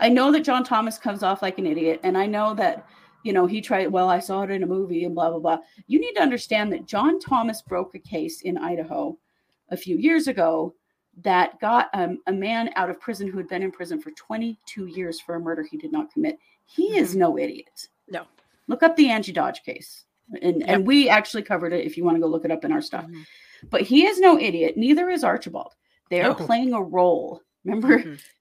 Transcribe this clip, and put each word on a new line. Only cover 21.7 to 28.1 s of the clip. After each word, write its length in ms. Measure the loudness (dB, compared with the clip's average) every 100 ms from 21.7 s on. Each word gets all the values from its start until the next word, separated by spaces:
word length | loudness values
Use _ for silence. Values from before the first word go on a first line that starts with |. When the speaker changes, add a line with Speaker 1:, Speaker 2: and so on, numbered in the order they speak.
Speaker 1:
it 100 | -4
if 120 | -4 -2
you 40 |
wanna 140 | 0 2
go 80 | 2
look 180 | -2 -2
it 40 |
up 140 | -4
in 80 | -2
our 80 | -4
stuff. 220 | -4 -10
Speaker 2:
Mm-hmm. 640 | -12 -16 -20 -20 -20 -20 -4
Speaker 1:
But 140 | -2
he 240 | 4 6 6
is 120 | 6
no 200 | 8 8
idiot. 360 | 4 0 0 2
Neither 300 | 4 4 2
is 120 | 0
Archibald. 520 | 0 -2 -6 -12 -14 -18 _ _ _
They're 140 | 0 0
Speaker 2:
No. 60 |
Speaker 1:
playing 380 | 0 0 0 0
a 100 | -2
role. 600 | -2 2 4 2 -2 -12 _ _
Remember, 340 | -6 0 2 2
Speaker 2:
Mm-hmm. 140 | 0